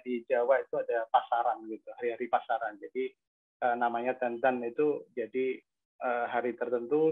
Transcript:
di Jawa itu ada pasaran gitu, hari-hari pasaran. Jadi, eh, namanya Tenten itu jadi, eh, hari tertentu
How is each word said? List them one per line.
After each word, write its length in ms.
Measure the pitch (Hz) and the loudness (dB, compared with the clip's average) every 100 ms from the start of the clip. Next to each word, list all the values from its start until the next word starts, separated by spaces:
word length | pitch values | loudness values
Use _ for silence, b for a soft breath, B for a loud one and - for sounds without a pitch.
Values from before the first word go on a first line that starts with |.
| 123 | -2
di 160 | 123 117 | -6 0
Jawa 320 | 123 120 131 | 2 4 4
itu 160 | - 147 | 2 -4
ada 240 | 131 120 113 | -2 -2 2
pasaran 560 | 127 - 117 120 113 110 | 2 2 2 2 -2 -6
gitu, 220 | 110 - 107 | -10 -12 -6
hari-hari 280 | 120 113 120 | -4 -4 0
pasaran. 480 | 120 - 117 113 104 | 0 0 -2 -4 -8
Jadi, 320 | - 127 131 - _ _ _ _ | -8 -6 -6 -8 _ _ _ _
eh, 160 | 123 120 | -2 2
namanya 400 | 120 117 123 127 | 0 0 -2 -2
Tenten 480 | 123 117 131 127 | -2 2 2 2
itu 400 | 120 120 151 139 - | -2 0 0 0 -6
jadi, 480 | - 110 127 131 127 - _ _ - | -8 -4 -2 -2 -4 -12 _ _ -6
eh, 260 | 127 120 120 | -2 -2 0
hari 240 | 123 120 117 | 0 -2 -2
tertentu 560 | 120 123 117 151 160 | -2 -2 0 2 2